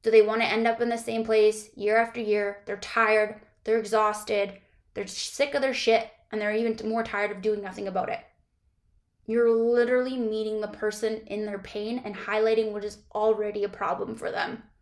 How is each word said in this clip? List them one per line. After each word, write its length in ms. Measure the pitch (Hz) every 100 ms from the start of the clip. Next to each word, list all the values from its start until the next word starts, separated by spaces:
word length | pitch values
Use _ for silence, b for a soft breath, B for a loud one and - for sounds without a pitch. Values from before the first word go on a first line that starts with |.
do 80 | 226
they 100 | 220
want 200 | 214 220
to 60 | 233
end 200 | 220 226
up 120 | 226
in 100 | 240
the 80 | 233
same 260 | 226 226
place 460 | 226 220 214 214 - -
year 220 | 202 220
after 240 | 226 240
year? 400 | 214 208 202 202 -
They're 120 | 196
tired, 640 | - - 220 214 214 - - _
they're 160 | - 226
exhausted, 800 | 214 214 214 208 - 208 196 190 b b b
they're 140 | - 196
sick 460 | - - - 285
of 80 | 285
their 120 | 269
shit, 360 | 247 - 226 - - _
and 80 | 214
they're 160 | 208 214
even 220 | 233 220 214
more 160 | 226
tired 280 | 226 202 202
of 100 | 196
doing 200 | 214 208
nothing 260 | 196 180 196
about 220 | 185 -
it. 100 | - - _ _ _ _ _ _ _ _ _ -
You're 240 | 226 233
literally 680 | 226 226 240 240 254 254 262
meeting 440 | 226 220 214 214
the 60 | 208
person 540 | - 214 208 220 220 -
in 180 | 208 214
their 140 | 196
pain 420 | 190 208 214 240 220
and 100 | 196
highlighting 560 | - 214 220 226 220
what 120 | 208
is 160 | 208 - -
already 500 | 214 214 214 208 208
a 60 | 202
problem 460 | 190 190 185 202 -
for 160 | -
them. 320 | - 160 226 - _